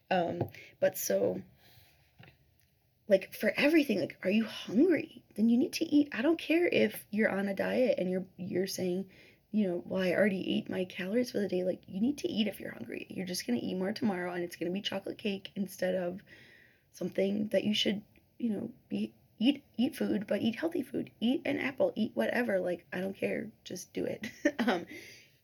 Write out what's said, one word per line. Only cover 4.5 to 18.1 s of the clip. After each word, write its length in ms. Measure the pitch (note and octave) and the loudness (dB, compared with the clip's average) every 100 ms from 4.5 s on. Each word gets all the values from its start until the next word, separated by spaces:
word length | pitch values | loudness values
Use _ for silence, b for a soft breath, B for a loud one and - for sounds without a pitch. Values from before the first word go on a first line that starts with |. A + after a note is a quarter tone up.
| - - G#3 F#4 D4 - - _ - | -6 0 4 6 4 0 -14 _ 2
Then 120 | A#3 | 4
you 100 | A#3+ | 4
need 140 | E4 | 2
to 100 | - | -2
eat. 240 | D#4+ D4 C#4+ | 2 4 4
I 100 | G#3+ | 0
don't 160 | C#4+ E4 | 0 0
care 300 | - E4 F4 | 2 2 4
if 360 | A3 G#3+ - - | 4 2 0 -6
you're 200 | G#3 A3 | 0 2
on 180 | G3 G3+ | 2 -2
a 60 | |
diet 420 | G3 F#3 G#3 B3 - | -2 0 2 2 2
and 120 | F#3 | 0
you're, 140 | F#3 F#3 - | -2 -4 -10
you're 300 | F#3 F3+ F#3+ | -4 -2 -2
saying, 400 | - F#3 F#3 F#3+ B B B - | -2 -2 -2 -6 B B B -4
you 140 | G#3+ F#3 | 0 2
know, 160 | F3 | 0
"Well, 180 | - F#3+ | -2 0
I 100 | F#3 | 2
already 440 | - G#3 F#3+ - G#3+ | 4 4 2 0 -2
ate 140 | - | -2
my 140 | F#3 | -4
calories 480 | F#3 - F#3 A#3+ B3 | -4 -6 -2 0 0
for 60 | G3+ | -2
the 100 | F#3+ | -2
day." 160 | F3+ | 0
Like, 160 | F3+ - - | 0 -2 -6
you 120 | F#3+ | -2
need 180 | A#3+ D4 | -2 0
to 100 | - | -4
eat 180 | G3+ G#3 | 0 -2
if 140 | - | -4
you're 120 | - | -12
hungry. 340 | - - - - | -10 -10 -10 -10
You're 180 | F#3 F#3 | -8 -6
just 200 | F3+ - | -6 -2
gonna 120 | A#3+ | -2
eat 160 | F#3+ F#3 | -2 -2
more 160 | F#3 | -2
tomorrow, 400 | G#3+ A3 F3+ F3 | 0 0 0 -2
and 120 | F3 | -4
it's 120 | F3 - | -6 -4
gonna 140 | F3 | -4
be 100 | G3 | -2
chocolate 380 | - G3 - - | -4 -6 -6 -4
cake 320 | G#3 G3 - G3+ | -4 -4 -8 -6
instead 380 | F#3 - F#3 | -6 -2 -2
of 260 | F#3 F3 F#3 - B B B B B B | 0 -2 -6 -14 B B B B B B
something 560 | - F#3 - G3 G#3 G#3+ | -6 -4 0 0 0 0
that 160 | F#3+ | 0
you 100 | G#3+ | 2
should, 280 | G#3+ A3 G#3 - | 2 2 0 -6